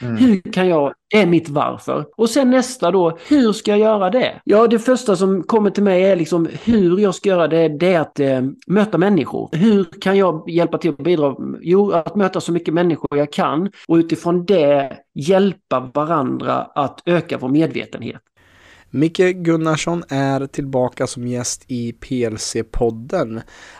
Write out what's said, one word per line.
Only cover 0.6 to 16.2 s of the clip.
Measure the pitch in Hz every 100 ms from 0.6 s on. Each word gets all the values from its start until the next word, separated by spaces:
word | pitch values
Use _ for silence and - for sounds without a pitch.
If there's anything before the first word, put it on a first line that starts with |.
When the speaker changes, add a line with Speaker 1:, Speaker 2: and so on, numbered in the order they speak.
| 185
Speaker 2:
jag, | 165 143 - _
det | 214
är | 180
mitt | 170 160
varför. | 147 123 123 - 135 151 -
Och | 226
sen | 285 254
nästa | 254 254 - 175
då, | 185 170 160 -
hur | 294 233
ska | 202 -
jag | 208
göra | 214 214 185
det? | 240 185 -
Ja, | - 208 226
det | 220
första | 226 254 - 180
som | 190 190
kommer | 156 233 202
till | 190
mig | 202 180
är | 190 185
liksom | 160 175 160 156
hur | - 233 180 180
jag | 208 170
ska | 202
göra | 185 156
det, | 160 160 147
det | 180
är | 175
att, | 143 -
eh, | 139 131 131 - -
möta | 185 208 165
människor. | 190 190 120 - 110
Hur | 160 220 208 180 -
kan | 190 196
jag | 190 160 175
hjälpa | 170 170 160
till | 170
att | 143
bidra? | 143 175 143 131 135 131
Jo, | - 190 202
att | 170 160 208
möta | 190 180
så | -
mycket | 170 170
människor | 165 180 151 - 143
jag | 147
kan | - 160 139 196 - -
och | 170
utifrån | 165 156 170 175 175
det | 190 143 143 135 - _ 160
hjälpa | 143 190 196 - - 131 127
varandra | 143 151 165